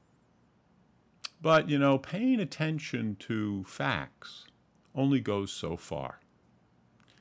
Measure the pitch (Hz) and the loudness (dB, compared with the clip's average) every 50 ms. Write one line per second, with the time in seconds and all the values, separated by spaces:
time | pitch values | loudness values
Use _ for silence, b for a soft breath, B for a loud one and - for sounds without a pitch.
0 | _ _ _ _ _ _ _ _ _ _ _ _ _ _ _ _ _ _ _ _ | _ _ _ _ _ _ _ _ _ _ _ _ _ _ _ _ _ _ _ _
1 | _ _ _ _ - - - _ 160 156 160 156 156 175 147 143 139 139 139 135 | _ _ _ _ -18 -18 -14 _ 2 6 6 6 6 4 2 4 6 6 6 4
2 | 135 - - 190 233 262 262 226 190 143 - - 156 156 160 151 - - - 120 | 2 -2 -4 -2 2 2 2 2 0 -2 -2 -2 -2 -2 -2 -2 -4 -4 -4 -2
3 | 113 110 104 - - - 117 110 107 104 101 98 92 - - - 143 139 120 82 | -2 -2 -4 -6 -6 -4 -2 -2 0 -2 -2 -4 -6 -8 -8 -4 -2 -2 0 -2
4 | 69 - - _ - - - - - - - _ _ _ _ _ _ _ - 135 | -4 -6 -12 _ -20 -20 -18 -20 -20 -20 -20 _ _ _ _ _ _ _ -4 0
5 | 135 139 139 131 110 104 104 101 98 98 - - - 82 82 - - - - 73 | 2 2 2 2 2 0 0 -2 -2 -4 -6 -8 -6 -6 -6 -6 -8 -8 -8 -8
6 | 67 64 - - _ _ _ _ _ _ _ _ _ _ _ _ _ _ _ _ | -8 -8 -10 -14 _ _ _ _ _ _ _ _ _ _ _ _ _ _ _ _
7 | _ b b b | _ b b b